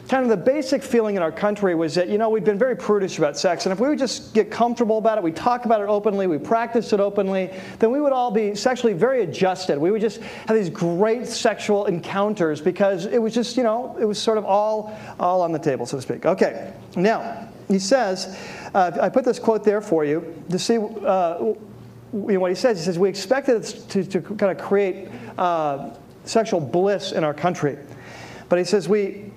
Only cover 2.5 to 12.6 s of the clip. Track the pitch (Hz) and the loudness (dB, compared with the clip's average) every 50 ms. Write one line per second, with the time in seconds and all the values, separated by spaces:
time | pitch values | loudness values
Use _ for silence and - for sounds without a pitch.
2.5 | 202 190 247 262 233 - - - 208 202 196 175 - - 156 143 147 - - 185 | 2 2 2 0 0 -2 0 0 2 2 0 -2 0 0 0 0 0 0 0 0
3.5 | 170 160 - 190 190 185 240 294 302 226 262 214 - - - - - 220 196 214 | 0 0 -2 -2 0 2 2 2 2 0 0 -2 -4 -8 -10 0 0 0 0 2
4.5 | - - 233 240 233 - 240 208 220 220 202 226 220 214 180 165 160 - - 247 | 0 0 2 2 2 2 2 2 2 2 2 2 2 2 0 -2 -2 -4 -4 -4
5.5 | 240 247 240 220 233 214 202 202 208 208 202 220 196 196 190 185 156 143 - - | -4 -2 0 2 2 2 2 0 0 0 2 0 0 2 0 0 0 -2 0 0
6.5 | 226 226 233 226 - 240 - - 220 196 202 202 202 208 190 190 190 190 185 180 | 0 0 0 0 -2 -2 0 2 2 2 2 2 0 0 0 0 0 -2 -2 -4
7.5 | - - - - - - 226 220 254 294 294 277 262 254 247 247 202 226 214 202 | -8 -12 -14 -14 0 2 2 2 4 2 2 2 2 2 2 2 2 2 0 0
8.5 | 208 202 - 254 254 - - 226 196 156 208 254 269 247 202 160 127 - 185 185 | 0 0 0 0 2 2 2 2 4 4 2 4 4 2 0 -2 0 2 2 2
9.5 | 185 180 - - 156 143 156 185 214 220 214 220 208 - - - - - - - | 2 0 -2 -2 0 2 2 2 2 2 0 -2 -2 -6 -12 -14 -14 -8 -2 0
10.5 | 220 220 196 165 - - 170 170 170 175 208 220 226 247 214 - - - - 226 | 2 2 2 0 -2 -2 -2 0 2 2 2 2 2 0 -2 -6 -4 0 0 0
11.5 | 202 - - - 208 202 202 214 175 165 - - - 196 202 214 214 - 170 156 | 0 0 0 0 2 2 2 0 -2 -2 -4 -4 -2 0 0 0 0 0 0 0
12.5 | 151 143 | 0 0